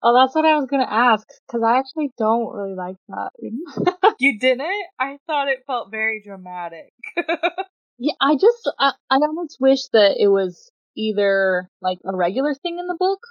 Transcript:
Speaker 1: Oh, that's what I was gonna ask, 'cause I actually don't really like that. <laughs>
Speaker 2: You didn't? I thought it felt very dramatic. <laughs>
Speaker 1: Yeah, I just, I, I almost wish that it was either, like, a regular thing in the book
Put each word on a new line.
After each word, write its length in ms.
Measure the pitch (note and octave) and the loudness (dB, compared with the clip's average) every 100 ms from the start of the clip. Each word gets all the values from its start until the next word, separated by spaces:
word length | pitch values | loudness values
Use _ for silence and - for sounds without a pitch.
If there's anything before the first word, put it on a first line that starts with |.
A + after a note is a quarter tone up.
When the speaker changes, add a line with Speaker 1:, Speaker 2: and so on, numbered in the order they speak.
Speaker 1:
Oh, 120 | A#3 | 4
that's 200 | A#3+ C4 | 4 4
what 120 | D#4 D#4 | 2 2
I 100 | D4+ | 2
was 100 | C4 | 0
gonna 200 | C#4 - | -2 0
ask, 380 | G#3 B3 G#3+ - _ - | 2 2 2 -2 _ -8
'cause 120 | A#3 | -2
I 160 | A3+ B3+ | 2 2
actually 320 | C4+ D#4+ C#4+ - | 0 -4 -6 -2
don't 380 | G#3+ A#3 A3 | 0 0 -2
really 200 | G3 G3 | -6 -8
like 220 | F#3 F3+ F#3+ - | -8 -10 -12 -12
that. 240 | G3 G3+ - A3 A#3 E4 | -10 -10 -10 -12 -10 -10
<laughs> 500 | - - - - - | -4 -2 2 0 2
Speaker 2:
You 180 | C4+ G#3 | 0 2
didn't? 340 | B3+ B3 D#4 G#4 F#4+ - | 0 0 -4 -6 -8 -8
I 200 | C4+ C#4 - | -8 -8 -6
thought 220 | D4 C#4 | -2 -2
it 160 | C4 - | -4 -4
felt 240 | B3 G3+ | -6 -6
very 320 | G#3+ A3 A3 | -6 -4 -6
dramatic. 680 | G3+ F#3+ F3+ F3+ F3 E3 C#3+ _ - - | -10 -16 -12 -12 -10 -12 -20 _ -10 -6
<laughs> 100 | E4 E4 E4+ - F#4+ _ _ - | -4 -4 -4 -6 -12 _ _ -8
Speaker 1:
Yeah, 120 | B3 - | -6 -2
I 160 | C4+ D4 | 0 4
just, 340 | G#4+ A#4+ - - | 4 2 -2 -2
I, 140 | C4+ - - | -2 -2 -2
I 60 | C4+ | 0
almost 400 | D4+ D#4+ F4 - | 0 -4 -10 2
wish 200 | C4+ C4+ - | 4 4 2
that 300 | A3 G3+ - | 4 4 4
it 60 | G3+ | 4
was 420 | G3 F#3 F3 - _ _ - | 4 0 -6 -20 _ _ -6
either, 720 | G#3+ G3+ G3+ G3 F#3+ F3+ F3+ _ | -4 0 2 2 2 0 -4 _
like, 160 | F#3 F#3 | -6 -6
a 100 | - F#3 | -6 -2
regular 380 | F3 G#3 C#4+ | -2 0 -2
thing 240 | C#4 F4 E4+ | -4 -6 -6
in 80 | F4+ | -6
the 80 | |
book 240 | E4 F#4+ G4 - | -2 -2 -2 -8